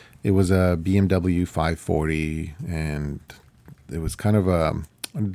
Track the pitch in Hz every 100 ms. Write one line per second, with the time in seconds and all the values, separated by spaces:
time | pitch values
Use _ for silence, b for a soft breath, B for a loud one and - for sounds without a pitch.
0 | B B - 95 90 95 92 85 85 98
1 | 95 95 92 87 90 - 80 82 - 82
2 | 78 78 78 78 82 78 85 80 78 73
3 | 73 - - - _ _ - - - 82
4 | 78 - 104 107 92 87 78 78 78 _
5 | - 151 101